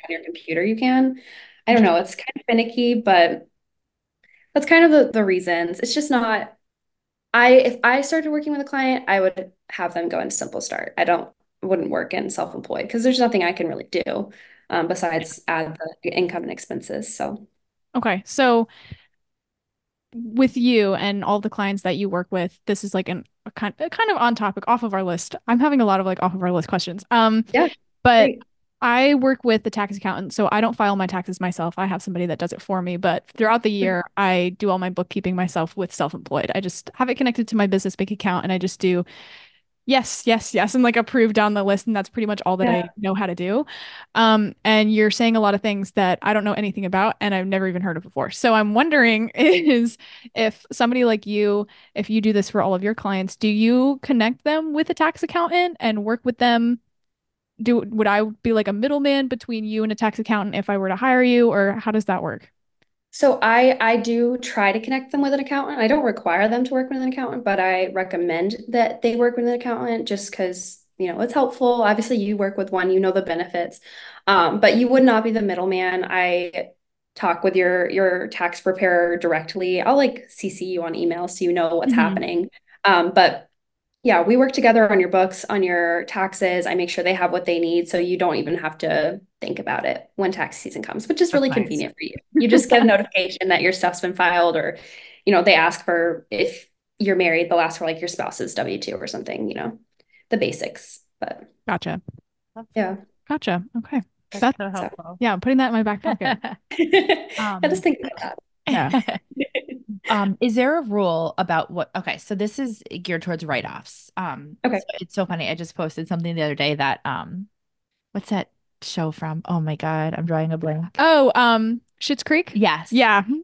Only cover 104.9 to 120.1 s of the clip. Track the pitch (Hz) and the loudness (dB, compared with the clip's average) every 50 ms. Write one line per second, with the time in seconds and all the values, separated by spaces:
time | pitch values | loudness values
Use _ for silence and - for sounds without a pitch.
104.9 | - - 165 165 180 180 240 233 202 185 - 247 269 262 262 233 233 220 220 214 | -10 -14 -18 -18 -8 -2 -2 -2 -2 0 0 2 2 2 2 2 0 0 0 0
105.9 | 208 208 - 330 269 - - 269 233 - - 233 196 - _ _ - - 339 330 | -2 -4 -4 -4 -4 -2 -2 -4 -4 -4 -6 -12 -14 -14 _ _ -4 -2 0 4
106.9 | - 392 381 - 349 339 - - - - 220 208 196 185 180 - 339 370 - 349 | 4 2 4 2 -2 -2 -2 -12 -8 -6 -6 -4 -4 -2 -2 -2 -2 0 0 -2
107.9 | 277 - - 269 - - - - - - _ _ _ _ _ - - 175 139 135 | -2 -2 -4 -12 -10 -10 -12 -12 -12 -14 _ _ _ _ _ -2 0 0 0 0
108.9 | - 254 - - - - - _ - 262 277 - _ 269 269 - 262 262 - - | 0 0 0 -2 -8 -8 -12 _ -8 -8 -8 -4 _ -8 -8 -8 -16 -16 -14 -14
109.9 | 214 196 - - 226 208 202 196 190 - 240 247 214 247 247 269 311 339 294 226 | -16 -12 -4 -2 0 0 2 0 0 0 0 0 2 2 2 2 2 0 -2 -2
110.9 | 202 208 196 180 165 160 165 160 - - 190 175 170 160 - - 175 175 - - | -2 0 0 0 0 0 -2 -4 -4 -4 -2 0 0 -2 -2 -4 -6 -8 -8 -6
111.9 | _ 185 185 165 - - - - 208 185 208 214 - - 269 247 214 - - - | _ -8 -6 -6 -8 -8 -8 -8 -6 -4 -4 -6 -4 -6 -6 -6 -8 -12 -14 -14
112.9 | - 180 180 185 175 160 - 180 170 160 170 151 139 120 - - - - - - | -14 -12 -8 -6 -6 -6 -4 -6 -6 -6 -4 -4 -4 -4 -4 -6 -12 -14 -16 -16
113.9 | - - - - _ - 185 165 135 135 143 151 170 _ - 254 262 - - - | -18 -18 -18 -12 _ -8 -8 -8 -8 -10 -14 -18 -18 _ -4 -2 -2 -2 -6 -8
114.9 | - - 180 - - 202 185 175 180 170 147 92 156 165 170 165 - - 170 160 | -12 -14 -14 -10 -6 -6 -4 -4 -4 -6 -4 -6 -6 -6 -8 -12 -8 -8 -8 -6
115.9 | - - 165 - 185 170 165 170 170 165 156 151 143 151 151 147 147 143 139 135 | -6 -8 -8 -6 -6 -4 -4 -4 -2 -2 -2 -2 -2 -2 -2 -2 0 0 -2 -2
116.9 | - - _ - 131 - - 85 - 180 196 208 _ _ _ _ _ _ _ _ | -2 -4 _ -8 -8 -8 -8 -10 -12 -14 -14 -14 _ _ _ _ _ _ _ _
117.9 | _ _ _ _ _ 202 - - 220 190 - - _ _ _ _ _ _ - - | _ _ _ _ _ -10 -6 -4 -4 -4 -4 -6 _ _ _ _ _ _ -16 -10
118.9 | - - 165 156 156 - 165 160 156 165 - - 175 170 160 156 151 151 - 156 | -6 -4 -4 -4 -4 -6 -8 -8 -8 -8 -6 -4 -4 -2 -2 -4 -6 -4 -4 -4
119.9 | 160 156 156 160 | -2 -2 -2 -4